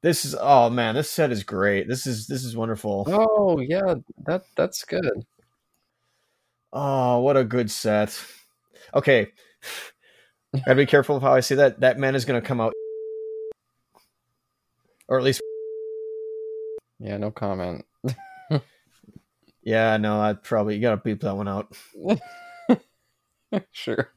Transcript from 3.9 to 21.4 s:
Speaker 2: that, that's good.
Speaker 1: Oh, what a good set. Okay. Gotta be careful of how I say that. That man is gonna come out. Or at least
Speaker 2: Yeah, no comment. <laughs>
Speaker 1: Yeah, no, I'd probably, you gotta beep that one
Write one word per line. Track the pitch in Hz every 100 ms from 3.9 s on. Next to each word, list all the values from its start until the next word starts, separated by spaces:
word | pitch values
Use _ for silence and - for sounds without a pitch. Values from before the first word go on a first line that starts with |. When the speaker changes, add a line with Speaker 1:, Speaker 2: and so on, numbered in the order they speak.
| 156 - - 151
Speaker 2:
that, | 180 - -
that's | 180 -
good. | - - 156 107 117 _ _ _ _ _ _ _ _ _ _ _ _ _ _
Speaker 1:
Oh, | - 143 135 127 123
what | 131 135
a |
good | 120 123 110
set. | - 110 104 104 - - - _ _ _ _ -
Okay. | 139 139 127 101 _ _ _ - - - _ _ _ _ _ _
Gotta | 135 131
be | 131 143
careful | 143 135 143
of |
how | 135
I | 131
say | 120 135
that. | 139 -
That | 127 120
man | 135 135
is |
gonna | 123 123
come | 110 123
out. | 113 - - - - - - - - - _ _ _ _ _ _ _ _ _ _ _ _ _ _ -
Or | 131
at |
least | 127 131 - - - - - - - 440 440 - - - - - _ _
Speaker 2:
Yeah, | 110 101
no | 104
comment. | - 101 95 90 82 - _
<laughs> | 135 123 784 - - 151 - _ _ _ - - _ _ _ _
Speaker 1:
Yeah, | - 110 110 110
no, | 107 107
I'd | 107 104
probably, | - 113 104 104
you |
gotta | 120 104
beep | - 104
that | -
one | 98